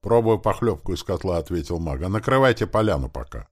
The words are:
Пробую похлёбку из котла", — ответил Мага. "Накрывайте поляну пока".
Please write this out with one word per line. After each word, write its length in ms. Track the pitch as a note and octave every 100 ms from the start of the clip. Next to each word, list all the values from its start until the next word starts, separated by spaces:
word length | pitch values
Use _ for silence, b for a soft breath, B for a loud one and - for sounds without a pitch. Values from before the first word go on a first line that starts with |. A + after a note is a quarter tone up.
Пробую 400 | - A#2 A2+ A2
похлёбку 520 | - F#2+ A#2 G2 -
из 120 | F#2
котла", — 340 | - F2 F#2+ F2
ответил 400 | D#2+ F2 D2+ E2+
Мага. 300 | E2 C2+ E2+
"Накрывайте 580 | G#2 A2 C3 C3+ A2+ G2
поляну 420 | G#2+ G#2+ D#2+ B1+
пока". 400 | C2 - - -